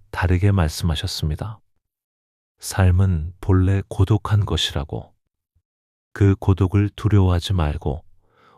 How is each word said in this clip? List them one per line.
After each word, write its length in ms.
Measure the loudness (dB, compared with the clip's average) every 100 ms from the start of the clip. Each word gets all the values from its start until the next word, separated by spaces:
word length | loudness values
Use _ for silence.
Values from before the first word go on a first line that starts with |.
| _
다르게 420 | -4 0 2 2
말씀하셨습니다. 1080 | 2 2 0 -2 -2 -4 -4 -4 -4 -8 -12 _ _ _ _ _ _ _ _ _ _
삶은 760 | -8 2 4 4 2 0 -4 -6
본래 400 | 0 2 2 0 -4
고독한 560 | -2 0 0 0 0
것이라고. 720 | 0 -2 -4 -6 -8 -10 -14 _ _ _ _ _ _ _ _ _ _
그 240 | 0 2 2
고독을 520 | 0 2 2 0 -2
두려워하지 640 | -2 0 2 4 0 -2
말고 500 | -2 -2 -4 -6 -8 -12 -20 _ _ _